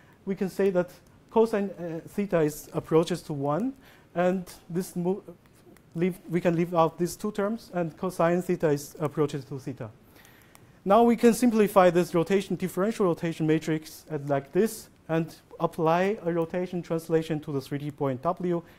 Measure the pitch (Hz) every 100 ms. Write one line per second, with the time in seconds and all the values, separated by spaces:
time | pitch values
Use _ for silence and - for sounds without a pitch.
0 | - _ 190 196 185 - 196 180 175 -
1 | - - - 226 226 208 196 - 170 160
2 | 156 - 202 170 151 151 - - - 160
3 | 170 170 - 147 143 151 262 - - -
4 | _ 170 180 185 175 - - 170 185 175
5 | 175 202 - - _ _ - - _ 165
6 | 180 180 - 175 180 165 175 170 160 -
7 | 175 - 208 208 202 226 - 180 165 -
8 | 185 - 170 175 180 175 160 143 - -
9 | 151 165 143 147 120 139 - 123 113 -
10 | - - - - - - - - 185 214
11 | 240 233 233 220 247 220 208 208 180 175
12 | 170 175 165 196 196 175 185 180 208 220
13 | 185 160 170 160 156 160 160 156 - -
14 | - 151 143 139 139 180 220 - - _
15 | - 160 160 - - - - - 160 170
16 | 196 214 170 170 165 180 185 175 - 165
17 | 160 160 160 151 156 139 - 143 147 -
18 | 139 123 170 185 180 170 -